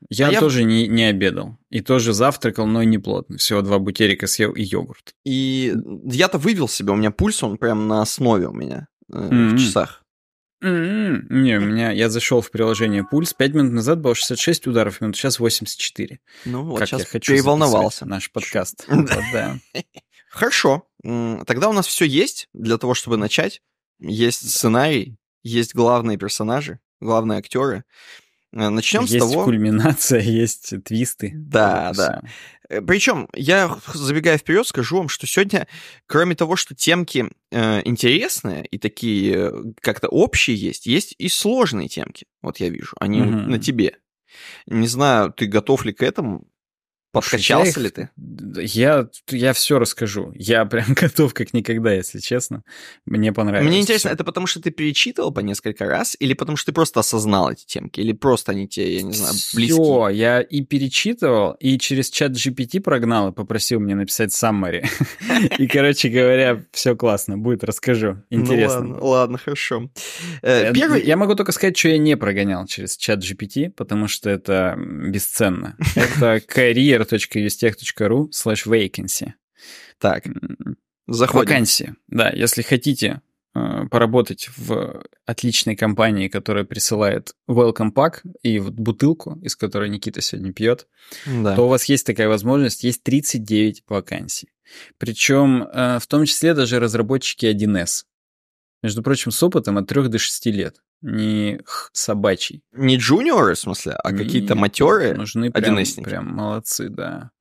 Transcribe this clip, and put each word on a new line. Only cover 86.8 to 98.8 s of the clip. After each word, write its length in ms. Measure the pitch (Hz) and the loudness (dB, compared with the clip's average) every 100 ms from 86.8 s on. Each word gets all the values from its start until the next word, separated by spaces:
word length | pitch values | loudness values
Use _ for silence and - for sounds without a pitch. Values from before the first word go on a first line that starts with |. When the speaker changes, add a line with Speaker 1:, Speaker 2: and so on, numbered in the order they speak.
| - 107 101 104 - - - | -2 0 0 0 -4 -12 0
Speaker 1:
welcome 460 | 120 117 113 107 | 4 4 4 0
pack 280 | 117 156 - 180 - | 2 0 0 -12 -6
и 160 | 117 107 | -2 -2
вот 140 | 98 | -2
бутылку, 640 | 110 110 107 143 160 - 82 | -4 -4 2 2 2 -4 -12
из 120 | 104 | -10
которой 360 | - 104 101 104 | -6 -4 -4 -4
Никита 320 | 101 107 104 | -6 -8 -6
сегодня 320 | - - 95 | -6 -6 -8
пьет, 320 | 92 110 120 - _ - - 143 | -2 0 0 -4 _ -20 -16 -6
Speaker 2:
Да. 280 | 123 107 98 | -2 2 4
Speaker 1:
то 100 | 123 | 4
у 20 | |
вас 160 | 131 - | 4 2
есть 160 | 139 - | 2 2
такая 200 | 113 107 | 0 2
возможность. 560 | 110 110 139 131 - | 2 2 2 2 0
Есть 180 | 120 120 | -4 -2
тридцать 420 | - 135 147 127 | 0 0 0 -4
девять 380 | 104 107 107 - - | 0 2 2 0 -6
вакансий. 640 | 101 - - 92 - - _ _ - - _ | -6 -4 -8 -8 -10 -12 _ _ -20 -20 _
Причем, 640 | 113 107 - 139 139 127 | -8 0 2 6 6 4
э, 340 | 107 120 123 120 | 0 -2 -2 -2
в 60 | - | 0
том 180 | 151 | 2
числе 300 | 147 - 165 | 2 2 2
даже 260 | 151 120 120 | 4 2 2
разработчики 640 | 117 110 107 135 - - | 2 0 0 0 -2 -2
один 320 | 113 104 107 98 | 0 2 2 0
эс. 300 | 87 - - _ _ _ _ _ _ _ | -2 -6 -8 _ _ _ _ _ _ _